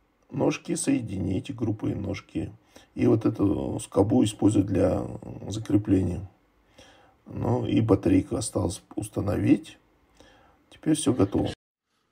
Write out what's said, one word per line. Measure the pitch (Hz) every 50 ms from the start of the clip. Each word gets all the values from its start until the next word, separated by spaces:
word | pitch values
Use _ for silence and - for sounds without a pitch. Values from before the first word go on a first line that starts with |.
| _ _ _ _ _ - -
ножки, | - 131 156 156 - - 170 175
соединить | 165 - - 135 131 113 92 98 95 92 95 - - - - -
группы | 117 107 101 107 - - - 87
ножки. | 80 - 95 98 - - _ - - 80 - - - _ _ - - - _ -
И | - -
вот | 123 117 113 -
эту | 107 113 - 101 98 - 69 67 - - -
скобу | - - - 123 110 110 - 127 113
использовать | 107 - - 110 101 110 104 95
для | - 92 87 95 90 90 - - - - - - - - - - -
закрепления. | 98 110 110 - 101 104 - 101 95 95 95 92 85 80 92 - _ _ _ _ _ _ _ _ _ - - - - _ _ _ _ _ _
Ну | - - - - - 131 123 113
и | - - 113
батарейку | 110 110 98 - - - 95 - - - -
осталось | - - - - - - 90 92 - - - -
установить. | 101 107 - - - 92 95 90 - 101 120 151 - - - - _ _ _ _ _ _ _ _ _ - _ _ _ _ _ _ _ _ _
Теперь | - - - 156 156
все | 151 - 131
готово. | 117 - 98 - - 80 76 - - - _ _ _ _ _ _ _ _ _ _